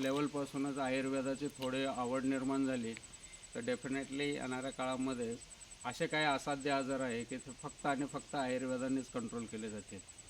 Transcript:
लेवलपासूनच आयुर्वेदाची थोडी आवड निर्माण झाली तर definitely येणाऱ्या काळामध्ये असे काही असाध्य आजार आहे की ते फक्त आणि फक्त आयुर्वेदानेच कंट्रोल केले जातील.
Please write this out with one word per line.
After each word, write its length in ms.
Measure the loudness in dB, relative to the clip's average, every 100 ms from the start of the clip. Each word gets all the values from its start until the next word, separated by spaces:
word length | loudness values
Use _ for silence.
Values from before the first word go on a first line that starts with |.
लेवलपासूनच 800 | 2 4 2 0 -2 0 0 2
आयुर्वेदाची 680 | 2 2 2 2 2 0 -2
थोडी 380 | -2 0 2
आवड 400 | 2 2 2 2
निर्माण 420 | 4 2 4 4 4
झाली 280 | 2 0 -4 -10 -16 -16 -16 -10
तर 60 | -4
definitely 600 | 0 0 0 -2 -2 0
येणाऱ्या 500 | 0 0 0 -2 -2
काळामध्ये 680 | 0 0 2 0 0 -2 -4 -8 -18 -18 -8
असे 220 | -4 0 2
काही 180 | 4
असाध्य 460 | 4 4 2 0 4
आजार 300 | 2 2 0
आहे 240 | 0 0
की 120 | -2 -6
ते 140 | -8 -8
फक्त 240 | -10 -2 0
आणि 200 | 2 0
फक्त 220 | -2 -2
आयुर्वेदानेच 720 | 0 2 2 2 0 2 0 0
कंट्रोल 380 | -4 -4 -4
केले 260 | -4 -4 -4
जातील. 280 | -6 -8 -12 -12 -18